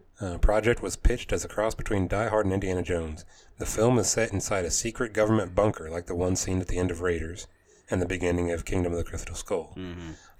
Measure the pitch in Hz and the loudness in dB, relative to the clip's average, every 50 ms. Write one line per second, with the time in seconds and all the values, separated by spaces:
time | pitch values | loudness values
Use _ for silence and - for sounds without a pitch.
0 | - - _ - 104 90 87 85 - 104 104 107 104 117 120 - - 92 - - | -20 -20 _ -8 -8 -6 0 4 4 6 6 6 4 4 2 2 -2 -6 -6 2
1 | - - 120 123 - - 104 90 92 90 - - 107 110 107 - - - 107 98 | 2 2 2 2 -2 -2 -2 -2 -2 -4 -2 0 0 0 -2 -4 -2 0 2 2
2 | 92 87 101 101 113 120 107 107 101 98 92 98 98 95 92 90 87 - 90 85 | 2 2 0 0 0 2 2 2 2 2 0 0 0 0 -2 -2 0 0 -2 -2
3 | 80 78 78 - - - - - - - - - - - - 110 110 123 127 117 | -2 -6 -8 -12 -14 -20 -20 -20 -20 -20 -10 -8 -6 -4 0 4 4 6 6 4
4 | 95 - - 117 113 110 101 92 - - 107 95 87 80 - - - 117 - - | 4 2 2 0 0 0 -2 -4 -2 0 -2 0 0 0 -2 -2 -2 -4 -4 -4
5 | 127 110 104 110 107 107 110 110 95 87 90 101 101 107 98 - - 78 85 85 | -6 -2 2 2 4 4 4 2 2 2 2 4 4 4 2 -2 -8 -6 -6 -6
6 | - - 90 87 90 90 92 - - - 92 92 92 - - 87 90 90 87 82 | -4 -4 -2 0 2 2 2 0 0 -2 -2 -2 0 0 0 0 0 0 0 -2
7 | 90 90 85 82 80 82 87 - - - _ _ _ _ _ _ _ - 104 95 | 0 0 0 -2 -4 -8 -10 -12 -14 -18 _ _ _ _ _ _ _ -2 0 0
8 | 90 90 95 90 92 87 87 87 87 85 87 87 - - 98 95 87 85 85 85 | 0 0 -2 0 0 2 2 2 0 0 -2 -2 -4 -2 0 0 0 0 -2 -2
9 | 82 - - 85 - - 87 - - - 101 85 80 - - 92 92 90 87 90 | -4 -4 -6 -10 -8 -8 -10 -10 -6 -4 -4 -4 -4 -8 -12 -12 -10 -10 -10 -10
10 | 85 80 78 - - - - | -10 -12 -14 -14 -20 -20 -18